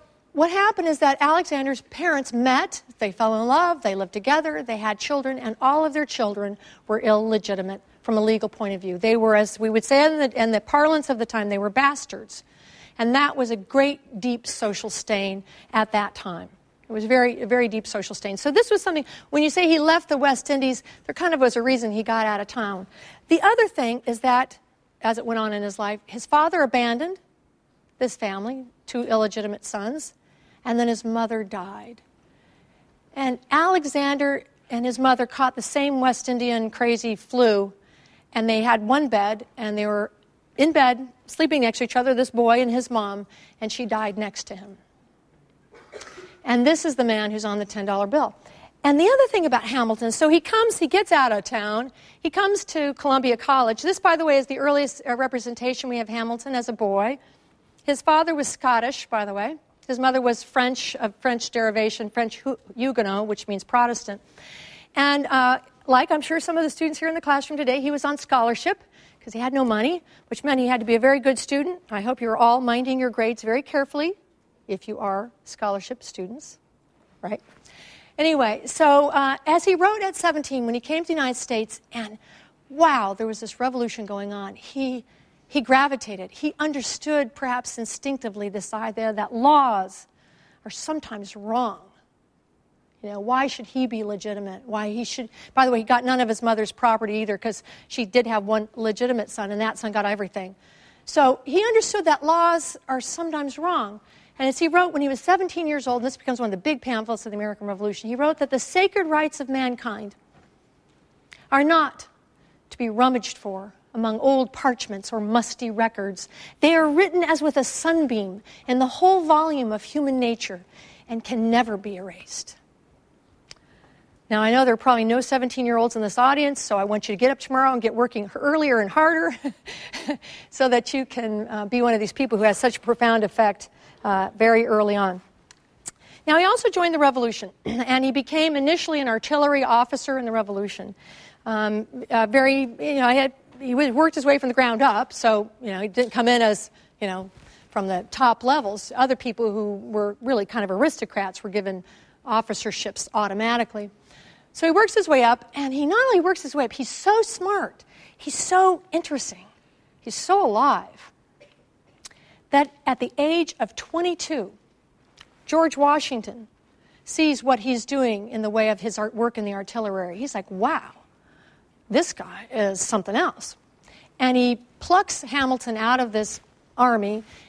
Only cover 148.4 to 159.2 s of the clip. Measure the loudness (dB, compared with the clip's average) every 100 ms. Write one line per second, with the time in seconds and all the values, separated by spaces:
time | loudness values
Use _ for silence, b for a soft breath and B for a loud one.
148.4 | 2 2 0 -6 -6 0 0 0 -4 -2
149.4 | -2 -2 -4 -6 -6 -4 -4 -4 -2 -2
150.4 | -2 -4 -2 0 0 -2 -8 -6 -6 -8
151.4 | -8 -6 -6 -8 -12 b b b -2 -2
152.4 | -2 -6 -6 -8 -8 -10 -6 -2 -2 -2
153.4 | 0 0 -2 -8 -14 _ b b b b
154.4 | b -2 2 4 4 2 4 4 4 2
155.4 | -2 -8 -6 -2 0 2 4 4 2 0
156.4 | -4 -4 -4 -4 -10 -4 2 2 2 -2
157.4 | -2 -2 -4 -10 _ b b b -10 -8
158.4 | 2 4 6 4 -2 -6 -4 -8